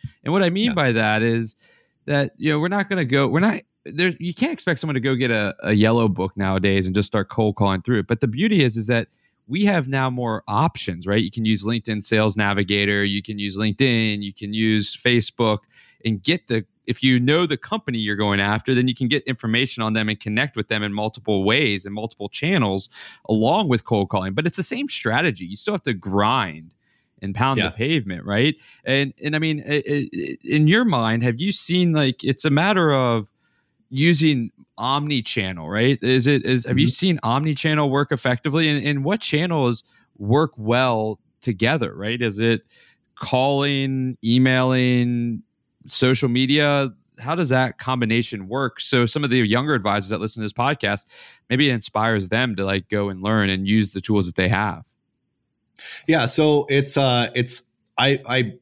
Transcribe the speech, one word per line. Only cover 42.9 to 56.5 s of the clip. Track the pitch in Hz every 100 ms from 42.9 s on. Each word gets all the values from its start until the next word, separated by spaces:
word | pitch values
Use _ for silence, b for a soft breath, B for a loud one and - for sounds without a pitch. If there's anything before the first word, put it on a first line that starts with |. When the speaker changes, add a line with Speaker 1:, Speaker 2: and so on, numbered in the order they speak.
| b _ -
Speaker 1:
calling, | - 127 131 139 143 139 135 131 131 127
emailing, | 113 123 131 127 127 127 127 123 120 120 117 113 - _ _ _ -
social | - 127 131 127
media? | 120 131 147 147 143 135 101 _ -
How | 120 170
does | 156
that | 131 127 -
combination | - 127 113 117 117 107 95
work? | 123 131 -
So | - 131 117
some | 151
of | 143
the | 127
younger | 110 113 143 135
advisors | 101 101 95
that | 107
listen | 107 -
to | 107
this |
podcast, | - 123 151 101 104 - B B B -
maybe | 127 147
it |
inspires | 120 - 107 113 110 92
them | 110 127 98
to, | 98
like, | 98 92
go | 104 101
and | 95
learn | 98 110 98
and | 95 95
use | 107 101
the | 98
tools | - 104 87
that | 85
they | 90
have. | 95 104 85 - _ _ _ _ _ _ _ _ - B B -
Speaker 2:
Yeah. | 160 120
So | - 151